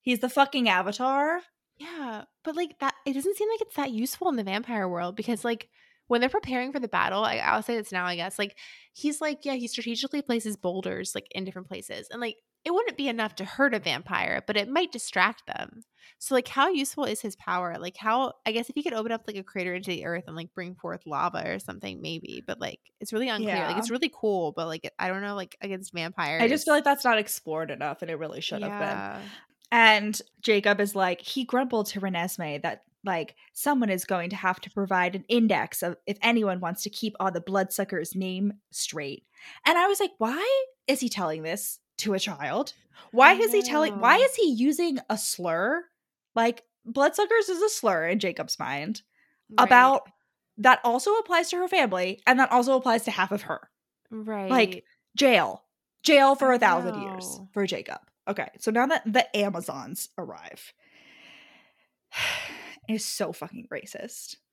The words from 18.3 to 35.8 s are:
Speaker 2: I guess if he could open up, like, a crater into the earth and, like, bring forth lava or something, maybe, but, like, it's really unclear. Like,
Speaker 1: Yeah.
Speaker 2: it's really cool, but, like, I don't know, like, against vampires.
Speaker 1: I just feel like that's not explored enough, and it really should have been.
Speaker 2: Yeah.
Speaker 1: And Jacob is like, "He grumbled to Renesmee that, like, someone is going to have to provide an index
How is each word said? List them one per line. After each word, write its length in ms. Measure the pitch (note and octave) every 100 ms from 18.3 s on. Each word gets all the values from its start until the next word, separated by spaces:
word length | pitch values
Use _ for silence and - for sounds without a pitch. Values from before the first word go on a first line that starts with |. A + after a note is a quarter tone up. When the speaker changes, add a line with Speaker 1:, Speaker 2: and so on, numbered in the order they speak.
| - -
Speaker 2:
I 60 |
guess 160 | A3+ A#3
if 60 | -
he 80 |
could 80 | D4+
open 220 | A3 A3
up, 80 | A3+ A3+
like, 120 | G3+
a 60 |
crater 300 | F#3+ G3 F3+
into 180 | F3+ G3
the 120 | F3
earth 220 | - E3+ E3+
and, 80 | D#3+
like, 180 | E3
bring 220 | - F3+ F3+
forth 280 | F3 F3 -
lava 440 | D3 E3+ E3+ D#3+
or 100 | F#3+
something, 420 | - G3 G3 -
maybe, 420 | D#3 E3 - A#1 -
but, 140 | -
like, 220 | - - _ _
it's 140 | G#3+
really 160 | A3 B3+
unclear. 260 | G#3+ G#3+ E3+
Like, 200 | D#3 G3+
Speaker 1:
Yeah. 20 |
Speaker 2:
it's 120 | A3+
really 220 | B3 E4
cool, 380 | - A3 G3 D#3+
but, 160 | D#3 E3
like, 240 | D#3+ - -
I 80 | F#3
don't 140 | F#3+
know, 140 | G3+ G3+
like, 200 | F3+ -
against 320 | G3 F#3+ G3
vampires. 480 | E3+ E3 G3 D3+ E3
Speaker 1:
I 60 | A#3
just 160 | D4+ D#4+
feel 80 |
like 100 | D4
that's 220 | D4+ C#4 B3+
not 120 | A3
explored 540 | G#3 - - D#3 D#3
enough, 300 | C3+ C#3+ C#3
and 100 | E3
it 40 | D#3
really 220 | D#3 -
should 200 | D#3+ -
have 160 | G3+ G3+
been. 120 | G3+
Speaker 2:
Yeah. 320 | G3+ G3 G3+ G3+ G#3 _ _ _
Speaker 1:
And 500 | A#3 A3+ G#3+ G#3 G#3+ - _
Jacob 400 | - G#3 G#3 G3+
is 160 | G3+ G3+
like, 240 | F#3 F3+
"He 240 | - C4+ A#3+
grumbled 400 | B3 B3+ A#3 G#3
to 100 | G#3
Renesmee 600 | G3 F3 F3+ - D#3+ D3
that, 200 | E3 G#2+ _ _ G3+
like, 300 | E3+ D3 _ _
someone 360 | - C#4+ C#4 A3
is 140 | F#3
going 280 | - F#3 F3
to 40 | G3
have 240 | F#3 F#3
to 100 | F#3+
provide 440 | - F#3+ F#3 F3+ F#3+
an 80 | -
index 520 | A#3+ A3 E3 - -